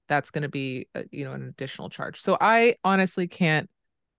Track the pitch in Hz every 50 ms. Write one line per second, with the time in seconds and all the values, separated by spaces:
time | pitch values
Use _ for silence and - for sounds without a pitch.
0 | _ _ 147 143 139 - - 156 147 135 - 139 135 135 127 127 - - _ -
1 | - - - 143 139 135 131 135 135 65 - - 135 135 - - - - - -
2 | - - - - - - 185 - - 202 226 233 233 240 233 - - 185 196 190
3 | 190 185 - - 180 175 - - 180 160 156 151 - - _ _ _ _ _ _
4 | _ _ _